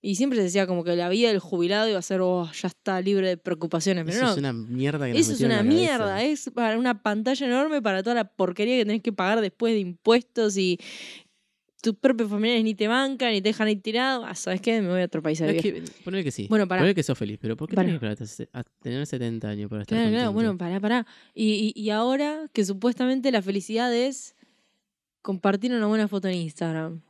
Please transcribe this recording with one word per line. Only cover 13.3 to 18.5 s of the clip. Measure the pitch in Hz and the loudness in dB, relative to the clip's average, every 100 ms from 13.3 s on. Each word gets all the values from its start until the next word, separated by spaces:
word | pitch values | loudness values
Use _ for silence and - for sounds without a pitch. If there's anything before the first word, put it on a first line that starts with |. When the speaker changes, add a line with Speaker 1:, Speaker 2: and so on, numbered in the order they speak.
Speaker 1:
ni | 208 | 0
te | 196 | 0
dejan | 220 214 | 0 0
ahí | 214 | 0
tirado. | 220 220 262 262 233 | -2 -2 0 -2 -6
Ah, | 185 | -8
¿sabes | - 185 | -4 -2
qué? | 202 226 | 0 0
Me | 190 | 0
voy | 185 | 0
a | 180 | 0
otro | 165 | -2
país | 156 156 | -2 0
a | 156 | 0
Speaker 2:
No, | |
es | 165 | 0
Speaker 1:
vivir. | 190 165 | 0 -4
Speaker 2:
que, | 165 - | -12 -12
ponele | - 190 | -6 -4
que | 151 | -4
sí. | - 101 | -6 0
Speaker 1:
Bueno, | 220 190 | 2 2
pará. | 185 | 2
Speaker 2:
Ponele | 165 185 | 2 2
que | |
sos | 143 131 | 0 -2
feliz, | 104 107 | -4 -4
pero | 110 113 | -6 -6
¿por | 156 | -2
qué | - | 0
Speaker 1:
Pará. | 180 | 2
Speaker 2:
tenés | 160 | 0
que | 113 | -4
esperar | 107 107 - 117 | -6 -10 -12 -12